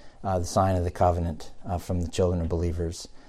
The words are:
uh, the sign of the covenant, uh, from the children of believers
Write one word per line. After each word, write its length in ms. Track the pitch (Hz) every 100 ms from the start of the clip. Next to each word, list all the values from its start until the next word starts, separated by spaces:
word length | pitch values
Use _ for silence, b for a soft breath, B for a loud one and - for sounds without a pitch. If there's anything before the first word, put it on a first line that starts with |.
| b b
uh, 160 | 98 92
the 60 | 87
sign 300 | - 95 92
of 80 |
the 80 | 87
covenant, 600 | - 90 87 85 78 - - -
uh, 120 | 90
from 240 | - 90
the 80 | 82
children 320 | - 90 90
of 80 | 82
believers 580 | 85 87 82 82 87 - b